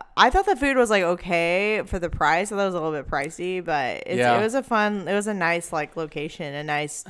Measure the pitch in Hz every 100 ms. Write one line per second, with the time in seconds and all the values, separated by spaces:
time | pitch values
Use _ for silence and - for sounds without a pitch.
0 | - - 233 381 403 254 285 254 226 202
1 | 175 175 185 170 170 185 208 214 185 190
2 | 165 - 151 165 208 202 196 175 156 151
3 | 139 143 151 - 180 185 170 147 123 80
4 | - 123 123 120 220 262 - 220 208 208
5 | 165 202 208 196 165 170 - 160 147 160
6 | 156 151 156 - 147 143 151 147 151 -